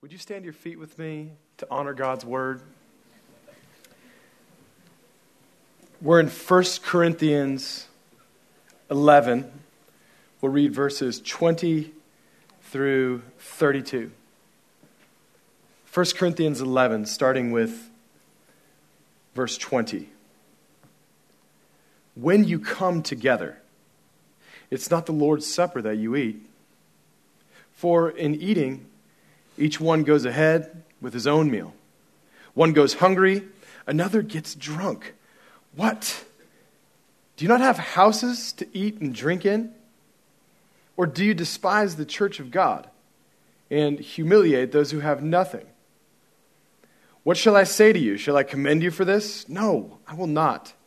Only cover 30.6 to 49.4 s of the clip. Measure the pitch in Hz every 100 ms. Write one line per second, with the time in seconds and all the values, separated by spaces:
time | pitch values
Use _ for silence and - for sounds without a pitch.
30.6 | 160 - - _ 127 117 117 151 156 113
31.6 | 85 - _ _ _ _ _ _ - -
32.6 | 165 151 139 - 185 190 190 196 196 -
33.6 | - - - 151 185 220 - 156 151 151
34.6 | 143 151 190 120 - - _ _ _ _
35.6 | _ 135 220 220 - - - _ _ _
36.6 | _ _ _ _ _ _ _ - 160 240
37.6 | 262 240 165 - 202 220 247 240 - -
38.6 | 190 190 208 214 147 120 135 180 196 208
39.6 | 226 - _ _ _ _ _ _ _ _
40.6 | _ _ _ - 180 131 202 196 165 -
41.6 | 190 208 208 156 151 - 202 - 131 147
42.6 | 165 87 - _ _ _ _ _ _ _
43.6 | _ 147 147 147 - - 160 208 180 135
44.6 | 127 147 147 151 147 143 151 170 185 107
45.6 | - _ _ _ _ _ _ _ _ _
46.6 | _ _ _ _ _ _ - 262 226 202
47.6 | 190 - 214 196 120 101 - 143 139 135
48.6 | 143 156 175 165 190 202 208 -